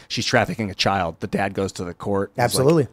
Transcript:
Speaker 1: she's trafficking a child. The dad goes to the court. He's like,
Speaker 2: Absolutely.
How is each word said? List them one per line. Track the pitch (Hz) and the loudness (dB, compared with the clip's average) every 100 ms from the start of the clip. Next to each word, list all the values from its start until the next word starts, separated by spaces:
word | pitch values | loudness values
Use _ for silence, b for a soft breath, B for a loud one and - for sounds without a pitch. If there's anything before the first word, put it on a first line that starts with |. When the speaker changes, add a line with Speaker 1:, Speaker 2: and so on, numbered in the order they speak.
| b | b
Speaker 1:
she's | - 107 | -6 0
trafficking | 123 104 101 104 | 2 2 0 -6
a | |
child. | 92 117 98 87 82 | -2 0 2 0 -4
The | 107 | -4
dad | 98 98 | -2 -2
goes | 95 95 | -2 -4
to | - | -4
the | 90 | -8
court. | 85 - 98 101 | -8 -4 -2 -2
He's | - | 0
like, | |
Speaker 2:
Absolutely. | 120 104 135 165 120 | 0 2 4 4 2